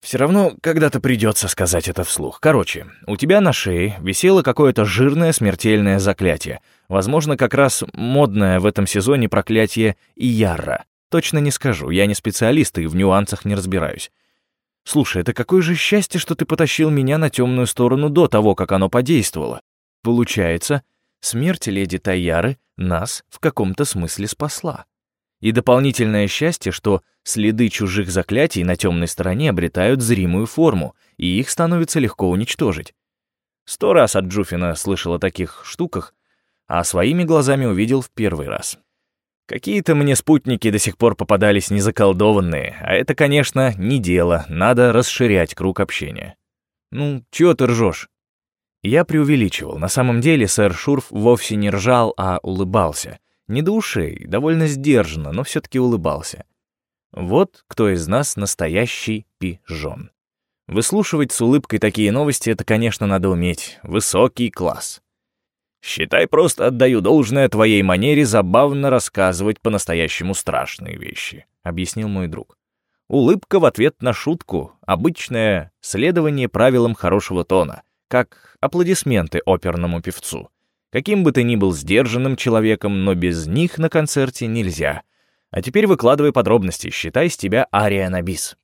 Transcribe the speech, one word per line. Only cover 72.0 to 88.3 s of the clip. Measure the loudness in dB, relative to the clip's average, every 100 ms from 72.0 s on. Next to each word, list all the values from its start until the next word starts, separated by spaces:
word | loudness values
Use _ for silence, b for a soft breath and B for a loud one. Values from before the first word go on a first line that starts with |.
| -6
мой | -6 -6
друг. | -10 -16 _ _ _ _ _ _
Улыбка | 2 4 2 2 4
в | 4
ответ | 4 0 0
на | -4
шутку — | -4 -4 -6 -4 -8 -8 _ -4
обычное | 0 0 -4 -8 -2 0 0 -4 _
следование | -10 -2 0 2 0 -2 -4
правилам | 2 4 4 2
хорошего | 0 0 0 0 -4
тона, | 0 2 0 -4 _ _ _
как | -2 -2 _ _ _
аплодисменты | -4 0 0 0 0 -2 0 -4
оперному | 0 0 0 -4 -4 -4
певцу. | -6 -12 -12 -12 -14 _ _ _ _
Каким | -8 -2 2
бы | 2
ты | 4
ни | 2
был | 2 2
сдержанным | 0 0 2 2 0 -2 -2
человеком, | 0 2 2 0 -2 -2
но | 0
без | 0 0 -2 -2
них | -2 -2 -2
на | -2
концерте | 0 -2 -2 -2 -4 -6
нельзя. | -4 -4 -2 -4 -4 -12 _ _ _ _
А | -8
теперь | -2 0 2
выкладывай | 4 4 4 4
подробности, | 2 2 2 2 -6 -10
считай | -8 -4 0 -2
с | -2
тебя | -2 0 0
ария | 2 2 0 -2
на | -2
бис. | -4